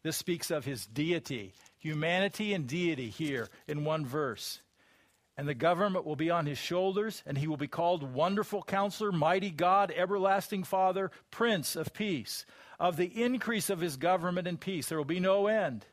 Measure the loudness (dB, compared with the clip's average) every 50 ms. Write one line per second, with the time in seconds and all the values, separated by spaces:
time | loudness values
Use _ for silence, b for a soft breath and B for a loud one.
0 | -4 -4 -4 -4 -2 -2 -4 -4 -2 -2 -2 -2 -2 -4 -6 -6 -8 -6 -4 -2
1 | 0 2 0 0 -2 -6 -8 -8 -8 -12 B B B B B B -6 -4 -2 0
2 | 2 2 4 4 2 0 0 -2 -2 -2 0 -2 -2 -2 -2 0 2 0 0 0
3 | -4 -6 -6 -4 -4 -2 -2 -4 -4 -6 B B B -6 -4 -2 -2 -2 -2 -2
4 | -2 -4 -2 -2 -2 -2 -4 -6 -8 -10 -10 -12 _ _ b b b b b b
5 | b b b b b b b -6 -4 -4 -2 2 2 4 4 4 2 2 0 -2
6 | -2 -4 -4 -2 0 0 2 0 0 -2 -4 -4 -4 -2 0 2 2 2 0 0
7 | -2 -2 -6 -8 -8 -6 -4 -2 -2 -2 -2 -2 -4 -4 -2 0 2 2 2 0
8 | -2 -6 0 0 2 2 2 0 0 -2 -4 -6 -2 0 0 2 2 0 0 -2
9 | -2 0 2 4 4 4 4 4 0 -2 -2 2 4 6 6 6 4 2 2 -2
10 | 0 0 2 2 4 4 4 2 2 -2 -4 -4 -2 0 2 4 4 4 4 2
11 | -2 -2 B B B B -2 0 2 2 2 2 0 -2 -4 -4 -4 -6 -4 -4
12 | -2 -2 -2 -2 -4 -6 -10 -10 -10 B B B B B B B 0 0 2 2
13 | -2 -2 0 0 0 0 0 0 -2 0 0 0 0 0 0 0 0 -4 -2 0
14 | 2 2 2 4 2 0 -2 -2 -2 -4 -6 -4 -4 -4 -4 -4 -4 -2 -2 -2
15 | -2 0 0 2 4 4 4 6 4 4 4 2 2 0 -2 -6 -10 -16